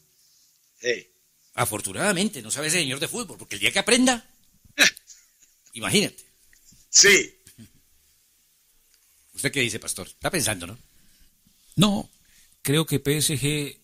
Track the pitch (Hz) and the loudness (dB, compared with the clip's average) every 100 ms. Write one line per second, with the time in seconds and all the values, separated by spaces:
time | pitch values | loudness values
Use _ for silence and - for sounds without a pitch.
0 | _ _ _ _ _ _ _ _ 120 107 | _ _ _ _ _ _ _ _ -4 -4
1 | - _ _ _ _ - 120 104 98 113 | -6 _ _ _ _ -4 -4 -4 -6 -2
2 | 190 180 214 139 110 117 156 180 143 131 | -2 0 -2 -4 -8 -6 -2 0 0 -4
3 | - 220 214 113 - 101 104 196 196 247 | -6 -6 -10 -14 -12 -2 0 0 2 4
4 | 254 - - _ _ _ _ - 262 - | 4 2 -4 _ _ _ _ 0 0 0
5 | _ - _ _ _ _ _ 117 107 180 | _ -20 _ _ _ _ _ -8 0 2
6 | 180 - - _ _ _ _ - - - | 0 -4 -20 _ _ _ _ -20 0 4
7 | 190 180 117 _ - - 107 _ _ _ | 8 6 4 _ -20 -20 -20 _ _ _
8 | _ _ _ _ _ _ _ _ _ _ | _ _ _ _ _ _ _ _ _ _
9 | _ _ _ - 139 139 120 101 - - | _ _ _ -6 -4 -2 -2 -4 -8 -10
10 | 90 - 139 180 107 98 85 113 - _ | -10 -8 -4 -2 -2 -4 -8 -14 -20 _
11 | _ _ _ _ _ _ _ - 202 202 | _ _ _ _ _ _ _ 2 2 2
12 | - _ _ _ _ _ - 151 156 139 | -6 _ _ _ _ _ 0 0 2 -2
13 | 139 147 139 143 143 151 139 - | 0 0 0 0 -2 -4 -6 -12